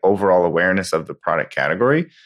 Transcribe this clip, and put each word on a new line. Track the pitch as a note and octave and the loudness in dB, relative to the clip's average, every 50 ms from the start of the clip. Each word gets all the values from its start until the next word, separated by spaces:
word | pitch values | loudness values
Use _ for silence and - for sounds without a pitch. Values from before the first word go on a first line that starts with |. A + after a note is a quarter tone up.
overall | - F#2+ G2+ F#2+ G2+ F#2+ F2+ F2+ F2 | 0 0 2 2 2 2 4 4 2
awareness | E2 D2 E2+ F2+ F#2 F#2 F#2+ F2+ - | 2 0 0 0 2 0 -2 -2 -2
of | - G2 D#2+ | -4 -4 -4
the | F2+ E2 | -6 -14
product | _ - E2 E2 D#2 - - - | _ -4 -4 -2 -2 -4 -6 -4
category. | C2+ C#2 D2 E2+ G2 A#2+ C3 D3 E3 E3 - _ _ _ | -4 -2 -2 -2 0 0 0 0 0 -2 -6 _ _ _